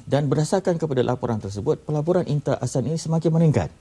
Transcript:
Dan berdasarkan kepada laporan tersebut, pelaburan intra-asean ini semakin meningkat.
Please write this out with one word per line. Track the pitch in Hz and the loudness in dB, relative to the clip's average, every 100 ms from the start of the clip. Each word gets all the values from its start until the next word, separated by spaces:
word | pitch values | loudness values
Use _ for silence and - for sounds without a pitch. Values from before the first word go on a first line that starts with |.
| - | -2
Dan | 135 147 | -2 0
berdasarkan | 120 156 196 185 170 | 0 0 0 0 -2
kepada | 151 131 | -2 0
laporan | 117 123 117 110 | 0 -2 -2 -4
tersebut, | 98 104 151 135 | -6 -4 -2 -2
pelaburan | - 151 151 180 - | -2 -2 0 0 0
intra-asean | 147 - - 123 139 117 | -2 -2 -2 -2 -2 -2
ini | 160 | -4
semakin | 156 165 165 | -2 0 2
meningkat. | 160 165 127 - - | 4 4 4 0 -6